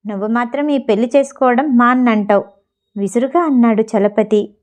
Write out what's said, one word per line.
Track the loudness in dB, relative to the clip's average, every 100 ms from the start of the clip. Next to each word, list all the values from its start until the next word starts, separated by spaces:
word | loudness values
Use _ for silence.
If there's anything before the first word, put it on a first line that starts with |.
| -10
"నువ్వు | -8 -4
మాత్రం | -2 -2 -4 -2
ఈ | -2
పెళ్లి | 0 -2 2
చేసుకోవడం | 0 0 0 0 0 2 2
మాన్నంటావ్," | 4 2 2 0 2 0 -2 _ _ _ _ -8
విసురుగా | -4 -2 0 0
అన్నాడు | 0 2 2 2
చలపతి. | -2 0 0 -2 0 -2 -2 _